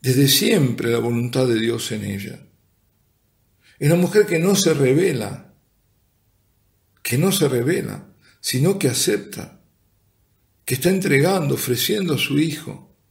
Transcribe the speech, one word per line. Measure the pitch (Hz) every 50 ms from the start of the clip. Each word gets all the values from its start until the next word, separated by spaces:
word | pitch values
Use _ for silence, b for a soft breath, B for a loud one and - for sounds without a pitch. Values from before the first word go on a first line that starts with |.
desde | - 131 123 131 143 135
siempre | - - 214 226 226 185 139 123 113 - - 117
la | 117 117
voluntad | 117 120 120 117 120 123 123 135 131
de | 123 117 110
Dios | 113 113 113 117 - - 117
en | 107 101
ella. | 101 98 98 101 - - - - _ _ _ _ _ _ _ _ _ _ _ _ _ _ _ _ _ _ _ _ _ _ _ b b b b
Es | 156 147
la | 165
mujer | 175 180 175 - 214 208
que | - 170 160
no | 170 196 202
se | - - 170 156
revela, | 139 139 127 135 156 185 185 151 117 107 98 - - - - _ _ _ _ _ _ _ _ _ _ _ _ _ _ _ _ _ _ _ _ _ _ _ _ _ _ _ _ _ _ -
que | - 120 131
no | 165 196 -
se | - 160 139
revela, | 127 120 120 135 - - - - - - - - - b b b b b
sino | b - - 127 139 185 196 190
que | - 131
acepta, | 120 - - 180 - - - - - - - - - - _ _ _ _ _ _ _ _ _ _ _ _ _ _ _ _ _ _ _ _ -
que | - 131
está | 131 - 175
entregando, | 190 190 - - 143 135 143 180 196 185 156 143 135
ofreciendo | - - 123 123 113 - - 214 208 190 170 147
a | -
su | - - 135 147
hijo | 156 165 139 - - - - - - - _ _ _ _